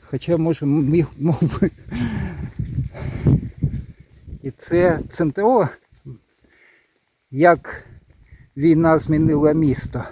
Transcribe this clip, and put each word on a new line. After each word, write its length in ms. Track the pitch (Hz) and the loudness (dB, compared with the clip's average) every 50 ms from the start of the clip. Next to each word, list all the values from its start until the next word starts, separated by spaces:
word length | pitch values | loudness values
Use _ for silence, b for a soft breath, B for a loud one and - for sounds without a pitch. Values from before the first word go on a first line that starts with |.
Хоча, 360 | _ - - 131 - - 170 | _ -8 -10 -8 -2 -2 0
може, 300 | 165 160 165 160 - 147 | 0 0 0 -2 -2 0
міг, 400 | 139 143 156 147 131 151 175 156 - - - | 0 0 2 2 2 2 2 0 0 -4 -4
мог 240 | 139 170 151 - | -2 -2 0 2
би. 280 | 175 135 - - 196 170 - - - - B 247 247 240 214 208 B 190 170 147 B B B B - - - - - - - - - - - - - - - - - - - - - - - - - - - _ - _ _ - - - - - | 0 -2 0 0 -2 -2 -2 -6 -18 -12 B -6 -4 -4 -4 -6 B -8 -8 -10 B B B B -8 -6 -4 -6 -6 -6 -8 -10 -10 -8 -8 -2 2 2 2 2 0 -6 -8 -4 -4 -4 -4 -6 -10 -12 -18 _ -20 _ _ -20 -18 -16 -16 -12
І 80 | - 139 | -12 -12
це 500 | - _ - - 170 175 175 180 165 156 - - | -12 _ -8 -2 0 2 4 2 2 0 -4 -10
центро, 580 | - - 170 156 131 - 202 226 262 233 180 131 - _ _ _ _ _ _ 135 127 110 _ _ b b b b b b b b b b b b b b b b _ _ _ _ | -4 -2 -2 -2 -2 0 2 2 4 4 2 0 -4 _ _ _ _ _ _ -20 -20 -20 _ _ b b b b b b b b b b b b b b b b _ _ _ _
як 560 | 131 135 160 175 170 160 - - - - - - - - _ _ b b b b b b b b _ | -2 4 4 4 4 4 0 -14 -16 -16 -18 -20 -20 -20 _ _ b b b b b b b b _
війна 420 | 135 143 170 160 156 165 165 160 156 | 0 2 4 4 6 6 4 4 2
змінила 540 | - - 156 156 160 156 151 147 151 151 | 2 0 0 2 2 2 2 4 2 2
місто. 520 | 151 160 160 143 127 - - - - 123 101 - | 2 4 2 2 0 0 -4 -8 -8 -8 -8 -10